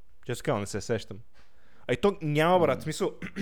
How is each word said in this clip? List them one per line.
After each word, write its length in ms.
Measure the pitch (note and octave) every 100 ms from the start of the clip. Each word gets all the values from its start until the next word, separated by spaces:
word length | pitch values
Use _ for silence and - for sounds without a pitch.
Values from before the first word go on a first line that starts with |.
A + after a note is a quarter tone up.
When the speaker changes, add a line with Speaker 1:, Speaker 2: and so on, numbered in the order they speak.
| - - -
Speaker 1:
честно 180 | A#2+
казвам, 160 | - A#2
не 60 | G2+
се 140 | G#2
сещам. 380 | - A2 - G2+ - - - - - - -
А 60 |
и 40 | B2
то 220 | G3+ G3
няма, 360 | D#3 D3 D#3+ F3+
брат, 180 | D#3 B2+
Speaker 2:
М. 40 |
Speaker 1:
в 40 |
смисъл, 300 | D3+ D3+ F3+ - - -